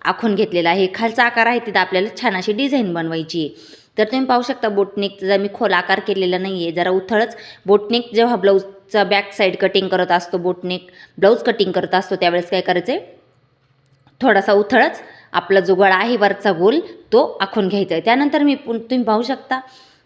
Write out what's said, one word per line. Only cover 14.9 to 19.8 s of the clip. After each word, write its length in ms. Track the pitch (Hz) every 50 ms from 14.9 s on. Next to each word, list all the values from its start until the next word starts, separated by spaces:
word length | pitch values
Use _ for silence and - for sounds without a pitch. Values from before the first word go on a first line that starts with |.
| - - - - - - - _ -
आपला 280 | 170 - - 196 196
जो 140 | 185 175 190
गळा 220 | 175 202 196 185
आहे 200 | 185 202 233 247
वरचा 360 | 214 208 196 196 - - 214 185
गोल 280 | 160 175 208 254 320 - - - - - _ -
तो 100 | 233 302 - - -
आखून 280 | 196 - - 220 202 185
घ्यायचा 260 | 190 202 196 185 170
आहे. 100 | 165 160
त्यानंतर 380 | 220 233 269 285 294 302 302 294
मी 120 | 294 269
पुन-, 240 | - - - 226 226
तुम्ही 240 | 226 226 254 254 240
पाहू 180 | 226 214 214 240
शकता, 380 | 226 269 262 - - 262 262 262 - - -